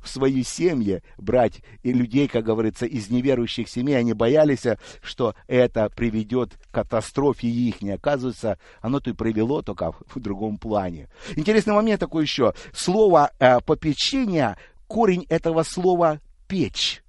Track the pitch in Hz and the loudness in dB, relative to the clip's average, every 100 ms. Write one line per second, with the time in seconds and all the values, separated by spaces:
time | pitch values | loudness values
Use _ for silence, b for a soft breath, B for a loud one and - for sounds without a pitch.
0 | - 131 135 135 123 - 170 143 104 90 | -12 -2 0 0 -4 -2 -2 0 -2 -2
1 | b b 101 123 110 - b b 123 127 | b b 0 2 2 -2 b b -2 0
2 | 120 127 143 117 113 110 110 - 120 143 | 0 0 0 -2 0 0 0 -2 -6 -6
3 | 101 123 131 127 117 - 110 - 131 135 | -2 -2 0 0 -2 -6 -8 -4 0 0
4 | 120 107 117 151 156 139 123 107 B B | 0 0 2 4 4 2 0 -4 B B
5 | - - 120 - - 127 120 113 107 - | -16 -4 -4 -4 -2 2 2 2 -4 -2
6 | 120 107 107 127 117 - _ 123 104 113 | -2 -2 -2 -2 -4 -8 _ -6 -2 -4
7 | - - 143 117 117 120 123 98 101 95 | -4 0 0 0 -2 0 -2 -2 -6 -4
8 | 147 143 127 104 113 95 b b 113 143 | -2 -2 -4 -6 -6 -6 b b -6 -4
9 | 131 104 113 107 117 151 - 92 85 - | -4 -4 -2 0 -2 -2 -6 -6 -8 -8
10 | - 139 113 98 110 104 113 104 92 82 | -16 -12 -8 -6 -6 -8 -4 -4 -4 -10
11 | - B B 156 156 220 208 208 226 202 | -18 B B -4 2 2 4 2 2 0
12 | 165 160 151 - 113 - B - - 196 | -2 -2 -2 2 2 0 B -6 -2 4
13 | 214 165 143 - 127 123 - 151 156 139 | 6 6 4 4 6 6 2 -2 0 -2
14 | - 269 233 170 120 - b b - 220 | -2 -2 0 0 0 -4 b b -8 0
15 | 220 180 - 160 165 160 160 - 180 175 | 2 2 0 -2 0 0 -2 0 0 4
16 | 170 151 - _ _ 190 113 - - - | 2 0 -10 _ _ -4 -2 -2 -6 -6